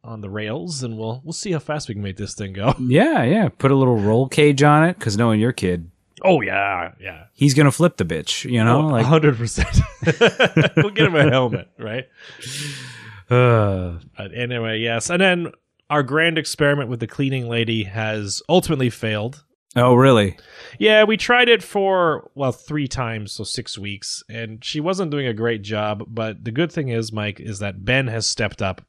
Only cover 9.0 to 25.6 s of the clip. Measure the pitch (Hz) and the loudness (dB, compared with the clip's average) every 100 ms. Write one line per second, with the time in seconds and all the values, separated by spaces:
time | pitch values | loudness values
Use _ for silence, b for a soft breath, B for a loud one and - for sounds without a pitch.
9 | 123 160 147 117 117 - - - - - | 2 4 4 0 -2 -4 0 2 2 -2
10 | 165 - 233 - - - 131 - 202 202 | -4 2 2 2 0 2 2 2 2 2
11 | 202 160 135 131 123 98 - - 113 117 | 2 4 4 4 0 -2 -8 -14 -10 -10
12 | 131 B B B 127 139 147 135 127 120 | -10 B B B -14 -12 -12 -14 -18 -20
13 | 110 104 - 123 123 117 104 95 90 85 | -20 -16 0 4 4 4 2 0 -4 -10
14 | - - 101 98 120 123 113 110 117 117 | -14 -16 -14 -10 -8 -6 -4 -4 -4 -4
15 | - 180 190 180 170 - _ _ - 147 | -2 0 2 0 -4 -12 _ _ -4 -2
16 | 127 147 170 160 - - 143 143 120 120 | 0 0 0 0 -4 0 0 0 -4 -6
17 | 117 - 139 135 117 117 113 113 98 107 | -6 -4 -4 -2 -2 0 0 -2 -4 -6
18 | 110 107 101 - - 180 175 147 127 - | -4 -4 -6 -8 0 2 2 0 -2 -2
19 | 110 107 113 - _ _ _ 120 123 123 | -4 -4 -6 -10 _ _ _ 2 6 8
20 | 135 117 101 - B B B - 208 214 | 8 6 4 -2 B B B 0 4 6
21 | 214 214 - 247 240 220 - 202 196 185 | 6 2 2 4 4 2 0 -2 0 2
22 | 170 147 - - 135 120 - 151 135 131 | 0 -2 -6 -6 -4 -4 -6 -6 -4 -6
23 | 117 110 104 - 107 - 110 - 101 98 | -6 -8 -10 -12 -10 -10 -10 -10 -10 -10
24 | - - - 110 113 113 - 151 156 190 | -10 -12 -12 -12 -12 -12 -10 -6 -4 -4
25 | 175 143 127 107 117 113 | -4 -4 -4 -2 -2 -4